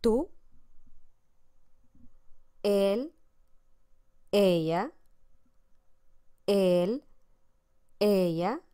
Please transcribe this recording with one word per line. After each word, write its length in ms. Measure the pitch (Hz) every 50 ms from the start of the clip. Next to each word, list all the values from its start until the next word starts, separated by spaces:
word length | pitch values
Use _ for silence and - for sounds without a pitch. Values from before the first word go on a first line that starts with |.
¿Tú? 300 | - 233 220 247 339 359 - - - - - - - - - - - - - - - - - _ _ _ _ _ - - _ - - - - _ - - _ - - - - - - - - - - - _ - -
Él, 520 | 208 202 196 196 196 196 226 262 320 - _ - _ _ _ - _ - - _ _ - _ - _ - _ _ _ _ - - -
ella, 600 | - 202 202 190 180 170 160 160 165 175 208 302 - - - - - - - - - - - _ _ - _ _ - - _ - - _ _ - - - - - - _ _ -
él, 580 | 202 202 190 185 180 175 175 185 233 285 - - - - - _ - _ _ _ _ _ _ _ _ _ _ _ - -
ella. 600 | 202 208 202 190 185 175 165 165 170 190 247 330 - _